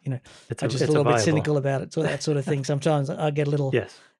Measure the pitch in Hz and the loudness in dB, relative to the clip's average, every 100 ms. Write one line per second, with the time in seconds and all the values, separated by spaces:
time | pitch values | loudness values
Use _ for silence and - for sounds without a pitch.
0 | 147 127 - - - 117 - 123 151 151 | -8 -8 -8 -20 -10 -6 -2 0 2 4
1 | 131 120 110 151 147 147 139 135 - - | 4 4 4 2 0 0 0 -2 -4 -4
2 | 156 147 - 143 127 143 131 143 160 151 | -2 -2 -2 -2 0 -2 0 -2 2 0
3 | 139 - 156 147 143 147 135 127 98 - | 0 -2 -2 0 0 0 0 0 -2 -8
4 | - _ | -20 _